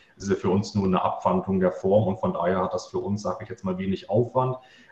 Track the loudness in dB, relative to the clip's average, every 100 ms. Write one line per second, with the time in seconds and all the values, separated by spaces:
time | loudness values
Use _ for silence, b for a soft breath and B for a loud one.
0 | b b -2 0 2 2 2 0 2 2
1 | 0 -2 0 0 0 2 2 0 2 4
2 | 4 0 -2 0 0 0 0 -4 -6 -6
3 | -4 -4 -4 -6 -8 -8 -6 -4 -2 -4
4 | 0 0 2 0 0 -2 b b b